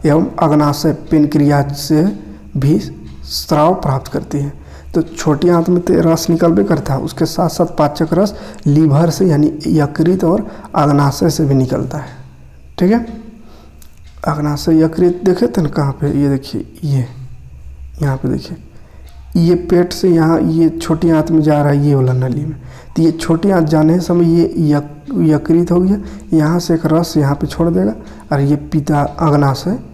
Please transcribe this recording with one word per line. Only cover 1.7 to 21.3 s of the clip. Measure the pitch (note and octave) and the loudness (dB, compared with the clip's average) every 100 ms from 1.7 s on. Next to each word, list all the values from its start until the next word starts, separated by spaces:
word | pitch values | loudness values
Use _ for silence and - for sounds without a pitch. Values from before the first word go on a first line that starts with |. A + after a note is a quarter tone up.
| - | -6
से | - D3+ F#3 G3+ - - - - | 0 2 2 -2 -12 -18 -10 -2
भी | C3+ F#3 - - - - | 2 0 -2 -14 -16 -16
स्राव | - - - D3+ D#3 F#3 | -12 -12 -2 2 2 2
प्राप्त | D3 C3+ - | -2 -4 -4
करती | - - C#3+ | -8 -6 -6
है। | C#3+ - - - - | -6 -8 -18 -20 -6
तो | E3+ | -4
छोटी | D#3+ - - D3 F3 | -4 -4 -2 2 2
आंत | E3+ E3 | 2 2
में | F3 | 0
तो | F3 F3+ | 2 2
रस | E3 E3 - | 2 0 0
निकलबे | E3 E3+ F3+ | 2 2 2
करता | G3+ D#3 C#3 | 2 -2 -2
है, | C3+ | -4
उसके | D3+ - D#3 | -4 -4 -4
साथ | - F3 | -2 -4
साथ | - E3+ - | -2 -4 0
पाचक | G3+ - D#3+ | -2 0 -2
रस | E3+ G3+ - - - - | 0 0 -2 -16 -6 0
लीवर | D3 D#3 C#3 E3+ | 4 4 4 2
से | D#3 F#3+ | 2 2
यानी | D3 D3+ - - | 4 2 0 -2
यकृत | D#3 C#3+ - E3 F#3 | 0 0 0 0 2
और | E3 G3 G#3+ - - - | 2 0 -2 -12 -6 0
अग्नाशय | D3 C#3+ C#3+ C3+ F3 | 2 2 2 0 -2
से | D3+ | 0
भी | D3 | 0
निकलता | C3+ B2+ - C3 D#3 | 2 0 -2 -4 -8
है, | C3 - - - - - - - | -12 -16 -20 -20 -20 -20 -20 -2
ठीक | F3+ | 0
है। | A#3 A#3 - - - - - - - - - - - - | 0 -2 -12 -16 -20 -20 -20 -20 -20 -20 -20 -20 -8 -6
अग्नाशय | D3+ D3 C#3+ - D#3+ | -2 -2 -2 2 4
यकृत | D#3+ D#3+ F3+ F3 | 2 2 0 2
देखे | F#3+ F#3 A#3+ | 0 2 0
थे | A3 | 0
ना | D3 | -2
कहाँ | - C#3 | 0 -2
पे, | C3+ C#3+ | -2 -2
ये | C#3+ C#3+ | 0 0
देखिए, | C3+ - A2 - - | 0 -4 -10 -10 -8
ये | D#3 C3+ A#2+ - C3 - - - - - - - | -2 -2 -2 -8 -16 -16 -18 -18 -18 -16 -16 -6
यहाँ | C#3+ C3 | -4 -2
पे | C3 | -2
देखिए, | C3+ - - - - - - - - - F3+ | -4 -6 -14 -16 -20 -20 -20 -20 -20 -4 0
ये | E3+ F3 - | 2 2 2
पेट | F3 F3 | 2 2
से | - F#3+ | 0 2
यहाँ | E3 D#3+ E3 | 4 4 2
ये | E3+ D#3+ D#3+ | 2 2 2
छोटी | D#3+ - D#3+ E3+ | 0 -4 0 2
आंत | D#3+ D#3 | 2 2